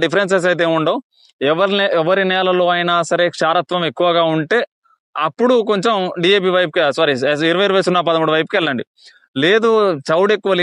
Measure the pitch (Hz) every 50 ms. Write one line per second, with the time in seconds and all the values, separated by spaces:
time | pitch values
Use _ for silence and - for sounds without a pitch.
0 | 165 156 156 196 202 175 196 185 165 180 175 156 170 165 165 160 156 165 208 269
1 | - _ _ _ _ _ _ _ 131 143 160 170 196 196 202 202 196 - 147 170
2 | 156 170 190 196 190 185 185 190 185 185 185 180 180 175 175 175 175 175 175 170
3 | 165 - 170 170 175 170 - - 170 160 165 175 156 - 180 180 170 156 - -
4 | 180 175 170 170 170 160 160 160 151 156 220 240 196 - _ _ _ _ _ _
5 | _ _ _ - 151 156 - - 233 240 254 233 202 226 208 190 170 233 220 196
6 | 185 175 - 175 170 185 202 202 185 185 180 180 180 156 - 180 160 143 123 160
7 | 165 147 135 120 135 143 147 143 160 165 170 180 202 196 190 190 175 185 180 180
8 | 156 170 165 160 160 156 156 156 160 - - 190 165 147 131 113 - - _ _
9 | _ - _ _ _ _ _ 135 147 175 208 226 226 226 220 220 208 196 165 139
10 | - - 160 175 196 208 214 202 - 196 190 175